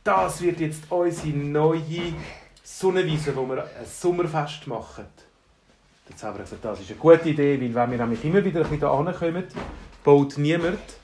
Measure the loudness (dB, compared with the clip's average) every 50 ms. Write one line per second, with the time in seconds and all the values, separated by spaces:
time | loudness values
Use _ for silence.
0 | _ 2 2 2 2 0 -2 0 0 0 0 0 -4 -4 -4 -8 -8 -4 0 2
1 | 2 0 0 -2 -6 -4 -4 -2 -4 -2 2 4 4 4 4 2 -4 -6 -6 -6
2 | -6 -6 -6 -8 -12 -14 -16 -18 -20 -20 _ -20 _ -20 -10 0 0 2 2 2
3 | 0 0 0 -2 -2 -2 -2 -2 -4 -4 -4 -6 -6 -10 -12 -16 -16 -14 -14 -2
4 | 0 0 2 2 -2 -2 -2 -2 -4 -4 -8 -12 -10 -8 -8 -8 -8 -10 -16 -18
5 | -18 -18 _ -20 -20 _ _ _ _ _ _ _ _ _ _ _ _ _ _ _
6 | _ -20 -20 -12 -10 -10 -10 -10 -12 -12 -14 -10 -8 -8 -8 -8 -10 -14 -12 4
7 | 10 10 10 10 8 -2 0 2 2 2 2 0 -2 -2 0 0 0 0 0 -2
8 | -2 -2 -2 -2 -2 2 2 2 2 2 0 0 -2 -2 -2 -2 0 0 0 0
9 | 0 -2 -4 -4 -4 -4 -4 -4 -8 -8 -12 -12 -12 -12 -14 -16 -18 -20 -20 -2
10 | 4 6 6 6 6 2 -2 -2 0 0 0 0 0 -2 -2 -4 -8 -16 -20 -20